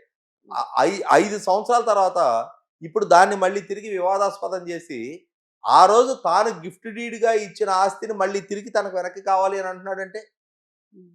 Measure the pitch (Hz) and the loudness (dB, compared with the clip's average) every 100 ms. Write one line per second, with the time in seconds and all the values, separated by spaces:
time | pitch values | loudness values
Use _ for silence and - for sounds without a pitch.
0 | _ _ _ _ _ - 127 131 143 - | _ _ _ _ _ -10 -4 0 0 0
1 | - 139 202 208 196 190 208 240 226 202 | 2 4 4 -2 -2 -2 0 0 2 2
2 | 185 180 147 113 - - _ _ 160 214 | 2 2 0 0 -4 -14 _ _ -6 -4
3 | 190 175 196 202 185 202 - 202 214 190 | 6 6 6 2 -2 -2 -8 -12 -8 -4
4 | 180 196 196 - 170 185 175 170 165 131 | -2 0 -2 -4 -8 -8 -8 -12 -10 -12
5 | 117 170 _ _ _ _ 107 139 185 220 | -12 -14 _ _ _ _ 6 8 8 6
6 | 262 254 175 180 226 180 170 - 226 208 | 2 -2 0 0 0 -4 -12 -16 -16 -12
7 | 233 220 226 220 208 - 202 185 196 190 | -12 -2 0 0 -4 -6 -2 0 0 -2
8 | 220 208 196 202 - 208 214 202 202 185 | -8 -4 -4 -4 -8 -10 -4 -4 -4 -6
9 | 180 185 196 190 190 196 185 185 190 190 | -8 -8 -2 0 0 -2 -8 -10 -10 -10
10 | 190 208 220 _ _ _ _ _ _ 190 | -10 -14 -18 _ _ _ _ _ _ -20
11 | 180 | -20